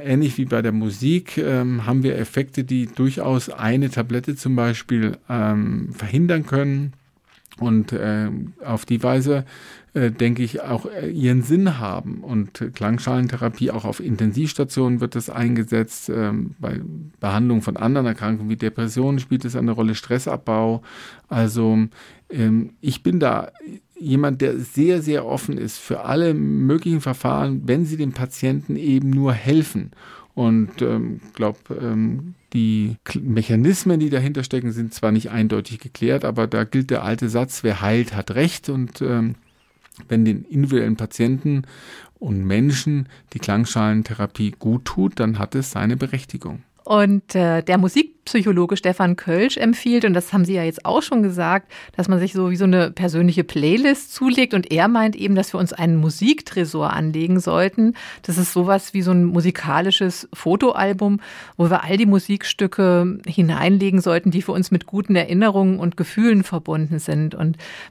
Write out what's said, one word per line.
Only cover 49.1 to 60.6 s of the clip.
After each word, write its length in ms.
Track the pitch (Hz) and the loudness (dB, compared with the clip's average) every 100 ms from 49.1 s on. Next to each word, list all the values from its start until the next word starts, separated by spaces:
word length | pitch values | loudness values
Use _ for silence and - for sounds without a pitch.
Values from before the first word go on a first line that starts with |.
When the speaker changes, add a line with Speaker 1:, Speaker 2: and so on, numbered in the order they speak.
Speaker 2:
Kölsch 420 | 175 180 170 262 - | 0 0 2 2 2
empfiehlt, 480 | 226 240 240 240 | 2 2 2 2
und 100 | 220 | 4
das 180 | 180 - | 2 2
haben 120 | 196 | 2
Sie 100 | 175 | 2
ja 100 | 185 | 2
jetzt 200 | 165 160 | -2 -2
auch 160 | - 285 | 0 0
schon 220 | - 240 | 2 2
gesagt, 480 | 202 180 170 190 - - - | 2 0 0 0 -2 -16 -8
dass 140 | - 180 | -4 0
man 100 | 185 | 2
sich 140 | 185 | 2
so 180 | 190 180 | 0 0
wie 60 | 180 | 2
so 80 | |
eine 260 | 196 180 165 | 4 4 2
persönliche 540 | - 180 160 180 170 | 0 -2 2 4 2
Playlist 680 | 170 156 147 220 277 277 - | 0 0 2 4 4 2 -2
zulegt. 400 | - 262 247 247 | -2 0 2 2
Und 200 | 196 - | 0 0
er 160 | 160 202 | 2 4
meint 260 | 233 220 | 4 2
eben, 220 | 214 202 190 | 0 0 2
dass 180 | 185 | 0
wir 60 | 180 | -2
uns 120 | 175 | -2
einen 220 | - 170 | 0 2
Musiktresor 1000 | 160 156 - 226 302 - 185 160 156 147 | 2 2 2 2 2 -2 -4 -2 -2 -2
anlegen 460 | - 156 156 165 185 | -2 -2 -2 0 2
sollten. 560 | - 165 190 226 226 240 - - | 2 2 2 2 2 0 -8 -12
Das 140 | - 170 | -4 -2
ist 160 | 175 | 0
sowas 420 | 180 180 196 - | 0 2 2 0
wie 80 | 196 | -2
so 100 | 180 | 2
ein 120 | 180 | 4
musikalisches 1040 | 175 175 175 - 147 147 190 190 185 - - | 4 4 2 0 -2 0 2 2 0 -4 -12
Fotoalbum, 880 | - - 196 | -6 0 2